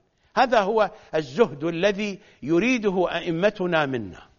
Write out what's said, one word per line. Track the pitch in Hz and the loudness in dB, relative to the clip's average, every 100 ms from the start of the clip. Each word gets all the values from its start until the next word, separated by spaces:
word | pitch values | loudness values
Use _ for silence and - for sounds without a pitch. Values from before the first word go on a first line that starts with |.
| _ _ _ - | _ _ _ 2
هذا | 254 233 | 4 4
هو | 190 220 196 - - | 2 0 0 -4 -6
الزهد | 156 143 147 220 147 | -4 -2 0 0 0
الذي | 165 165 196 196 208 190 - - | -6 0 0 0 -6 -8 -16 -10
يريده | 135 165 233 254 208 185 170 170 | 0 2 2 0 0 0 0 -2
أئمتنا | 170 165 202 208 180 165 139 | -4 0 0 0 0 0 0
منا. | 127 98 80 - | -2 -6 -14 -20